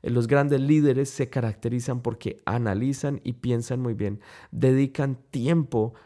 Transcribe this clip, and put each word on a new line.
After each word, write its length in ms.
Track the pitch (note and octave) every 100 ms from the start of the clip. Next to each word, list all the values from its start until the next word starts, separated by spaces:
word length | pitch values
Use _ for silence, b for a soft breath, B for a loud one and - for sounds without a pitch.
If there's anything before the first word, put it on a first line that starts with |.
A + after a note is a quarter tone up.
eh, 80 | -
los 160 | A#2+ A#2
grandes 340 | C#3+ C#3+ C#3
líderes 480 | C3+ D#3 D3 C3 C3+
se 220 | - B2+
caracterizan 720 | C3 A#2 G#2 A#2+ B2 B2 B2
porque 400 | A#2+ A2+ G#2+ -
analizan 760 | - A#2+ A2+ G2 C3 C3+ C#3+ C#3
y 100 | B2+
piensan 460 | B2 B2 A#2 A#2 B2+
muy 140 | B2
bien. 260 | G#2+ G#2 G2+ B B B
Dedican 680 | - C3 C3 C#3 C3+ C3+ B2+ _
tiempo 640 | C#3 B2 E3+ C#3 A#2 A2 B